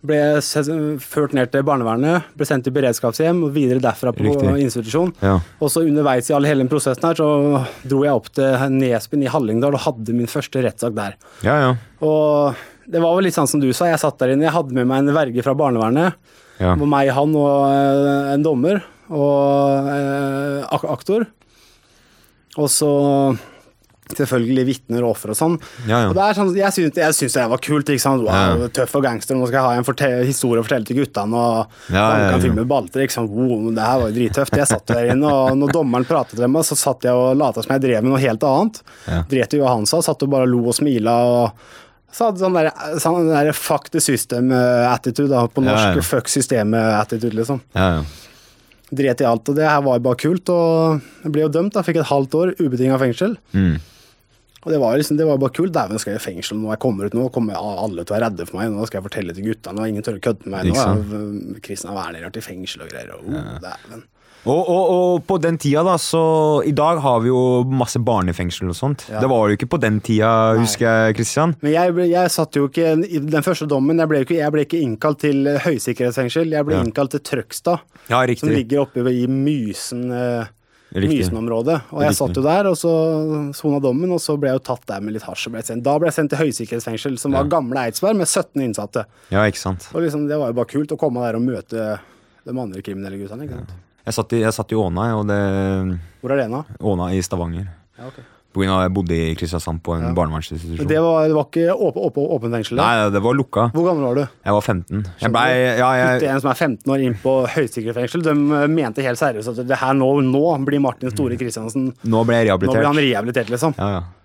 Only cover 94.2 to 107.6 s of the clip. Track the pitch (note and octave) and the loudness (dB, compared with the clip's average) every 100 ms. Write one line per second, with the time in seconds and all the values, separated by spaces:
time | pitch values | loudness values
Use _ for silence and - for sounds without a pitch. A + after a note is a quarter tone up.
94.2 | A2 A#2 A2 A2+ A2 A2 F#2+ F2 A2+ A2 | -2 0 0 -2 -4 -2 -2 -2 -2 -2
95.2 | G#2 G2+ G2+ G2 F#2+ F#2+ F#2 F2+ E2 _ | 0 0 0 0 0 -2 -2 -6 -10 _
96.2 | B2+ C#3 A#2 B2 D3+ - G#2 F#2 F2+ F#2+ | -2 -2 -2 -6 -10 -6 -2 -2 -2 -2
97.2 | F#2 F#2 E2+ E2+ G2 E2 _ - B2 - | -2 -4 -6 -8 -10 -14 _ -20 -20 -20
98.2 | A#2+ _ _ F#2 F#2+ F#2+ F#2 F#2+ F2 E2 | -20 _ _ -2 0 2 2 0 0 0
99.2 | E2 D#2 E2 E2+ E2+ E2 - E2 E2 E2+ | -2 -4 -4 -6 -6 -8 -4 -4 -2 0
100.2 | D#2+ D#2 D#2+ D#2+ E2+ E2 C#3+ D#3 E3 D#3+ | -2 -4 -8 -10 -8 -6 -2 0 2 2
101.2 | D#3 D3+ D3 E3 E3+ F#3 F#3 - E3+ D3 | 2 0 0 0 0 0 -2 -2 -4 -2
102.2 | C#3+ D3 A#2 A#2 G#2+ A#2+ A2 A#2 G#2 G2+ | -2 -2 -2 -4 -4 0 2 2 2 0
103.2 | A2 C3+ C3 G2+ A#2 A#2 E3+ E3 C3+ B2+ | 0 0 -2 0 0 0 0 0 0 0
104.2 | C#3 - - G#2 - F#2+ E2+ G2+ F#2+ F2 | -2 -6 0 0 0 -4 -4 -6 -8 -6
105.2 | A2+ A2+ B2+ B2+ B2+ A#2 B2+ B2+ B2+ B2+ | -2 0 2 2 2 2 2 4 2 2
106.2 | C#3+ C3+ C3+ B2+ D#3+ A2+ - C3+ B2+ A2 | 0 0 -2 0 -2 -2 -2 0 0 0
107.2 | C3 C3 B2 - | 0 0 0 -2